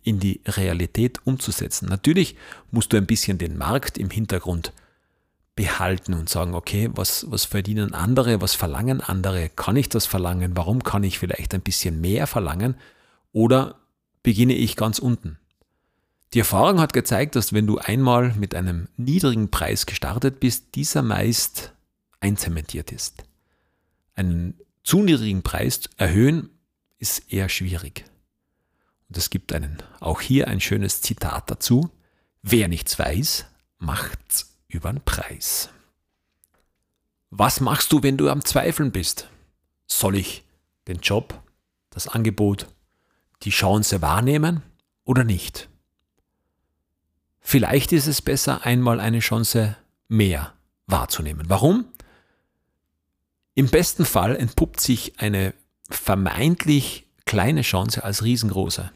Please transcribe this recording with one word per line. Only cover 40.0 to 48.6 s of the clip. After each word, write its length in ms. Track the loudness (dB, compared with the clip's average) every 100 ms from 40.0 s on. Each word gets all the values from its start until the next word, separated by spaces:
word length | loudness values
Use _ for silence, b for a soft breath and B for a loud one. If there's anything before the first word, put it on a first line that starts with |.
| 0 0
ich 260 | -2 -8 _ _ _ _ -10
den 100 | -6
Job, 420 | 0 0 -2 -16 -20 _ _ _ _
das 200 | -12 -4
Angebot, 580 | 0 0 2 2 2 -6 _ _ _ _ _ _ _
die 60 | -4
Chance 520 | 0 2 2 2 0
wahrnehmen 600 | 2 2 2 2 2 -2 -6 _ _ _ 0
oder 180 | 2
nicht? 460 | 4 0 -2 -12 -18 _ _ _ _ _ _ _ _ _ _ _ _ _ _ _ _ _
Vielleicht 540 | 2 2 4 2 4
ist 140 | 2 2
es 140 | -2
besser, 440 | 0 0 0 -2